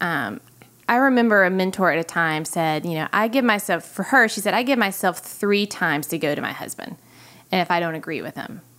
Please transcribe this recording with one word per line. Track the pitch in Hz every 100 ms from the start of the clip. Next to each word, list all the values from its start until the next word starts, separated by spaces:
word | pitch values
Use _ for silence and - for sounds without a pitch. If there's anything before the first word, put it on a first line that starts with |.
um, | 175 156 110 - - _ - _ -
I | 240
remember | 269 247 233 208
a | 185
mentor | 190 185 190 180
at | 156
a |
time | 165 170 165 156 160
said, | 175 160 156 170
you |
know, | 160 156
"I | - 220
give | 262
myself," | 247 208 - 170
for | - -
her, | 190 262 226
she | 220
said, | 202
"I | 190
give | 254 254
myself | 202 185 190 175
three | - - 202 202 208
times | - 175 147 147
to | 165
go | 151 147
to |
my | 123
husband. | - 190 - - - _ - - - -
And | 185
if | 170
I | 175
don't | 170 160
agree | - 147
with | - -
him, | - - -